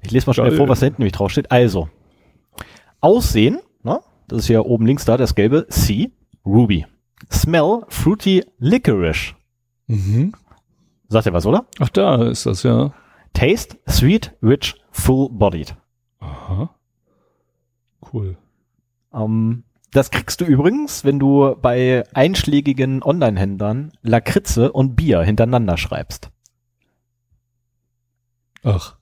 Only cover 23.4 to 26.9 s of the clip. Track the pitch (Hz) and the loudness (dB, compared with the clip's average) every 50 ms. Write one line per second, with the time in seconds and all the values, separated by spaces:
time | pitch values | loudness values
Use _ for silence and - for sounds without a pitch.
23.4 | 98 98 98 95 104 104 110 127 143 156 _ _ _ 113 113 117 110 - - 202 | -2 -4 -4 -4 -4 -4 -4 -4 -6 -10 _ _ _ 0 0 0 0 0 -2 -2
24.4 | 196 - - 123 - 139 - - 131 135 123 117 160 156 113 87 82 92 110 110 | -2 -2 0 0 0 0 2 0 0 0 -2 -4 0 0 2 2 2 0 2 2
25.4 | 113 117 123 123 117 98 87 82 - - - 76 76 _ - - - - _ _ | 0 2 2 0 0 0 -2 -4 -4 -8 -8 -10 -10 _ -16 -20 -20 -20 _ _
26.4 | _ _ _ _ _ _ _ _ _ _ | _ _ _ _ _ _ _ _ _ _